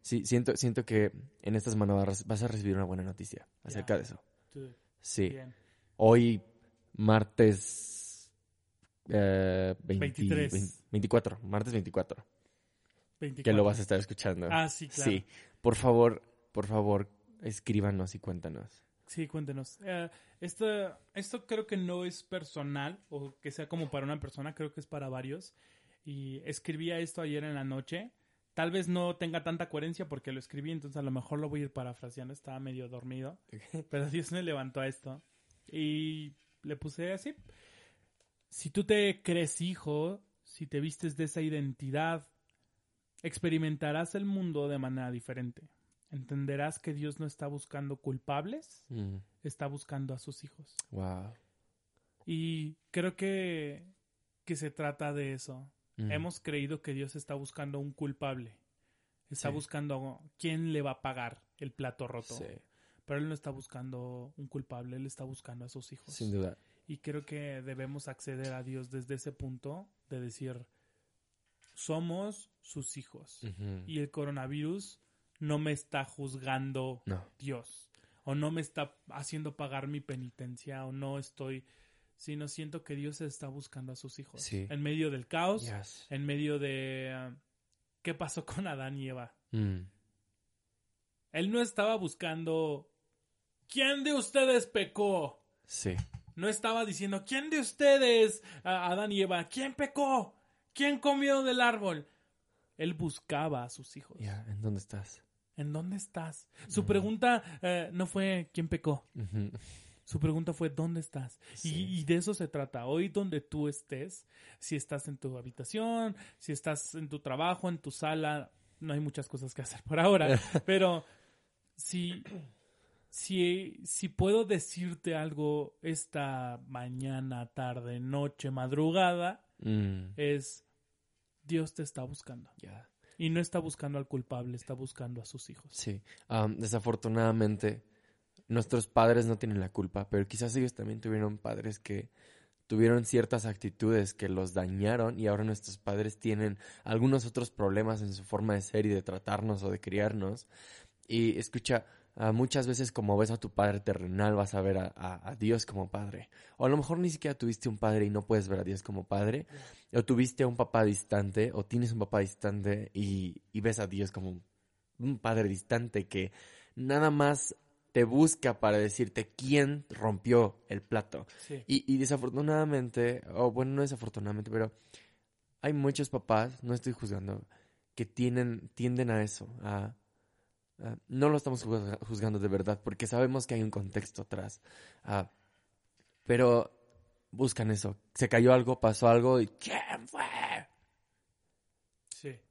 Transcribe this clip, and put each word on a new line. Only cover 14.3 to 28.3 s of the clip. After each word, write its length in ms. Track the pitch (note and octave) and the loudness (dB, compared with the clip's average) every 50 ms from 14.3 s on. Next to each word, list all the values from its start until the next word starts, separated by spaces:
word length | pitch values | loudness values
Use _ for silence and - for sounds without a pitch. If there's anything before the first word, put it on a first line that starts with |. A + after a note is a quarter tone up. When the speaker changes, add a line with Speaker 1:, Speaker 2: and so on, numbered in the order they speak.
| F#2 F2 F2 E2+ | -2 0 0 2
Speaker 2:
Ah, 180 | E3 D#3+ D#3+ D#3 | 2 2 2 0
sí, 180 | - - D#3+ | -4 -8 -10
claro. 240 | C#3 - - C#3 A#2+ | -8 -6 0 2 2
Speaker 1:
Sí. 140 | G2 F#2+ F#2+ _ - - - - _ _ | 2 2 -2 _ -20 -20 -20 -20 _ _
Por 140 | - A#2+ A2+ | 2 2 2
favor, 460 | - B2+ B2+ A#2 A#2 A#2+ A#2+ A2 - - _ _ _ _ _ | 6 6 6 8 10 8 8 6 2 -10 _ _ _ _ _
por 140 | _ G#2+ G2 | _ -4 -2
favor, 420 | F#2+ G#2+ G#2+ G2+ G#2 G#2 G2 G2+ - _ _ _ _ - - | 2 2 2 4 4 4 2 2 -2 _ _ _ _ -20 -10
escríbanos 720 | - A2+ G#2+ - _ - G#2 G#2 G2 G2+ G2+ F#2+ F#2 F#2 - | -8 -8 -8 -6 _ 0 2 2 4 2 2 0 -2 -4 -6
y 40 | G2+ | -8
cuéntanos. 640 | - - F2+ F2 E2 E2+ D2 A1+ G1+ - _ _ _ _ _ _ _ | -8 -8 -8 -6 -8 -8 -10 -10 -12 -14 _ _ _ _ _ _ _
Speaker 2:
Sí, 200 | - - E3+ D#3+ | -12 -8 -8 -8
cuéntenos. 520 | C#3+ - D#3 D3 C#3 C3+ C3+ C3 - - _ G3 | -6 -6 -6 -6 -6 -6 -8 -10 -12 -16 _ -8
Eh, 260 | G3 F3+ F3 E3+ E3 - - - _ _ _ | -6 -6 -4 -6 -8 -10 -18 -20 _ _ _
esto, 560 | F3 F3 - - A3 G#3+ G#3+ G#3 G3 F3+ - - _ _ _ | -10 -10 -4 -2 0 0 0 0 -2 -4 -6 -12 _ _ _
esto 320 | G3+ G3 - - A#3+ - | -10 -8 -8 -10 -10 -6
creo 220 | - A3 A3 A3 | -4 -4 -4 -2
que 100 | A3 G#3+ | -2 -2
no 280 | F#3+ F3+ F3+ F3+ F3+ F3+ | -2 -2 -2 -2 -4 -4
es 180 | F3+ F3 - - | -6 -8 -10 -12
personal 760 | _ F#3 F3+ D#3 - - D#3 C#3+ C#3+ C#3+ C#3+ C#3 D3+ F#3 G3+ _ _ | _ -8 -8 -8 -8 -8 -8 -6 -4 -4 -4 -4 -6 -8 -10 _ _
o 280 | D3+ C#3+ C#3 C3+ C3+ _ | -10 -10 -10 -10 -14 _
que 120 | - D3+ | -12 -10
sea 160 | C#3 - D3+ D3 | -10 -10 -8 -6
como 200 | E3+ E3 D#3+ C#3 | -4 -6 -4 -4
para 140 | - C#3 C3+ | -4 -4 -2
una 140 | C#3 D3+ C#3+ | -4 -4 -6
persona, 360 | C#3+ C3+ - C#3+ C3+ C#3 C3+ | -6 -10 -10 -8 -10 -8 -6
creo 180 | - D#3 D3 - | -6 -8 -8 -8
que 60 | D#3+ | -12
es 80 | C#3+ | -12
para 220 | _ D#3+ C#3+ C#3 C3 | _ -8 -8 -6 -6
varios. 440 | C3 B2+ B2+ C3 C#3+ F3+ F#3 - _ _ _ _ _ _ _ _ _ _ _ | -6 -6 -6 -8 -8 -10 -12 -18 _ _ _ _ _ _ _ _ _ _ _
Y 360 | D3+ C#3+ C#3 C3+ C3+ C3+ C#3 - | -12 -10 -10 -8 -10 -10 -10 -8
escribía 540 | - C#3+ - _ - D#3 D3+ E3 E3 E3+ E3 | -8 -8 -6 _ -6 -6 -4 -4 -4 -2 -4
esto 220 | E3+ E3 - - | -4 -6 -6 -6
ayer 220 | E3 D3+ D3 D3 D3 | -4 -4 -4 -4 -4
en 120 | D3+ D3 | -4 -6
la 80 | C#3 C3+ | -4 -4
noche. 480 | C3+ C3 C3+ C3 - E3 F3 G#3+ B3 _ _ _ _ | -4 -6 -6 -6 -6 -8 -8 -8 -12 _ _ _ _